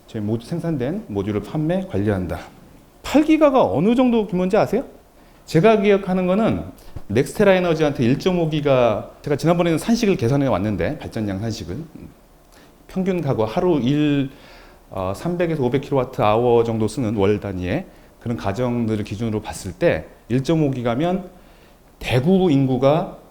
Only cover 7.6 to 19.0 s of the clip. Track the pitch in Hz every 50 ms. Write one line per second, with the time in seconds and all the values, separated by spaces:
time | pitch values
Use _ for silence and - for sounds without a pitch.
7.6 | 180 175 165 156 160 147 139 - 131 113 135 - - 190 180 175 170 156 151 156
8.6 | 139 143 135 127 123 117 107 101 104 - - - - 143 147 127 - 156 180 170
9.6 | 175 170 160 147 - - 233 226 - 196 180 - 117 117 135 143 139 131 110 90
10.6 | 98 107 104 85 82 98 147 160 - - - 123 110 104 95 95 110 117 101 -
11.6 | 95 80 90 127 165 160 - - - - - - - _ - - _ _ - -
12.6 | - - - _ - - - 185 185 185 185 175 151 139 123 104 110 110 - 185
13.6 | 175 180 170 147 113 123 143 147 151 151 147 139 135 135 - - - - - -
14.6 | - - - - _ - - 98 95 92 98 - - 165 180 170 180 165 160 147
15.6 | 131 123 123 139 139 - 147 139 127 127 - - 123 104 107 113 123 123 117 117
16.6 | 117 117 113 110 110 107 - - 131 104 113 107 95 98 104 101 - 101 92 90
17.6 | 90 87 90 170 185 - - - - - - _ - 117 120 117 - 101 95 104
18.6 | 127 123 120 120 120 110 110 104